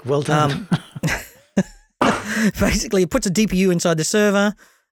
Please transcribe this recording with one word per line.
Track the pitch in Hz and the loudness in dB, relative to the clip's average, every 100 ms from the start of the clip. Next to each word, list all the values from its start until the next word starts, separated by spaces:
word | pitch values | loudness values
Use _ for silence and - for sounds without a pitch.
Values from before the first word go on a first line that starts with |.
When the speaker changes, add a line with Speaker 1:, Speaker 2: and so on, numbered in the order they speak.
Speaker 1:
well | 123 143 | -2 -2
done. | 147 151 147 143 208 | 0 2 2 0 -2
Speaker 2:
Um, | - - - 165 - - - _ - - - _ - | -4 -4 -6 -4 -4 -10 -20 _ -4 -4 -6 _ -4
<laughs> | 254 - 208 214 220 - | -2 -2 -4 -2 0 0
basically, | 196 196 240 196 | 0 0 0 0
it | 175 | 0
puts | 269 208 | 0 -2
a | |
D | 175 220 | 0 0
P | 185 | 2
U | 190 | 2
inside | 170 175 160 | 2 0 0
the | |
server, | 156 214 208 202 202 202 _ _ _ | 0 2 2 2 0 -2 _ _ _